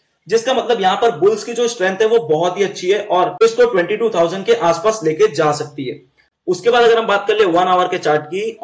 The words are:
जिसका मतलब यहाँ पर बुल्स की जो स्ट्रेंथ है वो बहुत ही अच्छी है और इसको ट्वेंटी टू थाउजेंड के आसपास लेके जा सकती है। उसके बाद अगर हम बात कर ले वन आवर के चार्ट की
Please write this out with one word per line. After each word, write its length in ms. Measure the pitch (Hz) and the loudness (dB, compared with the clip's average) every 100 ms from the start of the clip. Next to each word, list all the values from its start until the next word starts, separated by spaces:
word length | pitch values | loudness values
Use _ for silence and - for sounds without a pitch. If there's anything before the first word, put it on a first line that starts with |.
| _ _ 165 | _ _ -4
जिसका 280 | 226 254 | -2 -2
मतलब 260 | 247 214 220 | -2 -2 0
यहाँ 160 | 185 196 | 0 0
पर 200 | 233 147 | 0 2
बुल्स 260 | 196 214 | 0 0
की 80 | - | -4
जो 140 | 233 240 | -4 -4
स्ट्रेंथ 280 | - 185 190 | -2 -4 0
है 100 | 220 | 2
वो 100 | 226 147 | 2 0
बहुत 320 | 156 175 190 | 0 0 -2
ही 60 | |
अच्छी 260 | 190 - 185 | -4 -4 -2
है 120 | 202 | -2
और 340 | - 180 175 - | 0 0 0 2
इसको 200 | 226 226 233 | 2 4 2
ट्वेंटी 300 | 190 170 214 | 2 -2 -2
टू 140 | 220 | 0
थाउजेंड 340 | 175 170 190 214 | 0 0 0 0
के 80 | 233 | 2
आसपास 360 | 170 165 220 - | 2 0 0 -2
लेके 240 | 160 160 208 | -2 2 2
जा 180 | 156 151 | 2 0
सकती 300 | 143 139 - | -2 -6 -10
है। 160 | 127 - _ _ _ _ - | -10 -10 _ _ _ _ -6
उसके 240 | 175 233 | -2 2
बाद 120 | 240 | 4
अगर 160 | 233 226 | 4 4
हम 80 | 202 | 2
बात 180 | 202 - | -2 0
कर 80 | 214 | 0
ले 80 | 190 | 2
वन 220 | 170 180 | 2 2
आवर 200 | 180 180 | 2 0
के 100 | 180 | -2
चार्ट 240 | 156 151 | 0 -2
की 340 | 147 185 220 - | -2 -6 -6 -6